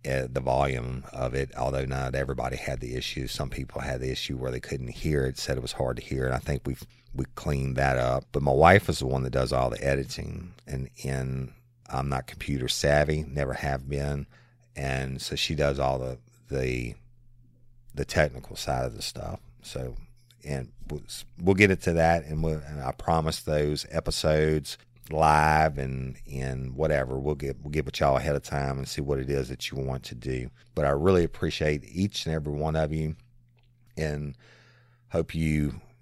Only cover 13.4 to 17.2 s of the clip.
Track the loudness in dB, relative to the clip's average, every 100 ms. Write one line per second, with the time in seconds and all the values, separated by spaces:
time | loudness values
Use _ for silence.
13.4 | -2 -2 -2 -2 -2 -4 -2 -4 -6 -14
14.4 | _ _ _ -6 -4 -2 -4 -6 -6 -4
15.4 | -2 2 2 2 0 0 -2 -8 -12 _
16.4 | _ -2 0 -2 -4 -10 -18 -20